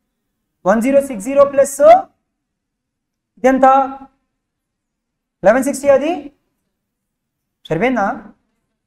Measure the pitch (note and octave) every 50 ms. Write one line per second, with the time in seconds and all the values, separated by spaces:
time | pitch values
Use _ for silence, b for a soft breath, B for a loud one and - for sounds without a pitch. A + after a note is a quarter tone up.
0 | _ _ _ _ _ _ _ _ _ _ _ _ - F3 G#3 A3+ A3 C4+ C#4 C#4
1 | C#4 C4+ B3+ G3 F#3+ B3+ C#4 C#4 C#4 C#4 C4+ C#4 C4+ - - - C#4+ D#4 E4+ G5
2 | - - _ _ _ _ _ _ _ _ _ _ _ _ _ _ _ _ _ _
3 | _ _ _ _ _ _ _ _ G3+ B3+ C4+ B3+ C4 C4 C4+ C4+ C4+ C4 C4 -
4 | - - _ _ _ _ _ _ _ _ _ _ _ _ _ _ _ _ _ _
5 | _ _ _ _ _ _ _ _ - F#3+ A3+ C4 - C#4 - - - C#4 C#4 B3
6 | C#4 D#4+ F4+ - - - - _ _ _ _ _ _ _ _ _ _ _ _ _
7 | _ _ _ _ _ _ _ _ _ _ _ _ - - D#3 D#3+ A3 B3+ B3+ A3+
8 | G3 F#3+ - - - - _ _ _ _ _ _ _ _ _ _ _